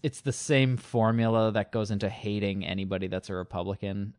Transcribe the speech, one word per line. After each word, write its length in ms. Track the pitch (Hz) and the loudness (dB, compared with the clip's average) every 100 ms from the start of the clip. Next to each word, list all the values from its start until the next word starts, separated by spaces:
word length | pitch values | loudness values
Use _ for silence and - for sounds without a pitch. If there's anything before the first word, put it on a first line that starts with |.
it's 180 | 156 - | -6 -4
the 120 | 139 | -4
same 440 | 123 - 143 131 127 | -4 2 4 4 2
formula 760 | - 120 110 117 113 113 110 | -2 2 4 4 4 4 4
that 200 | 107 101 | 2 0
goes 200 | 113 107 | -2 -2
into 180 | 104 101 | 0 -2
hating 560 | 98 107 104 101 98 92 | -4 -4 -2 0 -2 -2
anybody 420 | 95 95 95 92 | -4 -2 -2 -2
that's 220 | 92 - | -4 -4
a 40 | |
Republican, 800 | 92 90 92 90 98 101 98 101 | -6 -4 -4 -4 -4 -4 -4 -6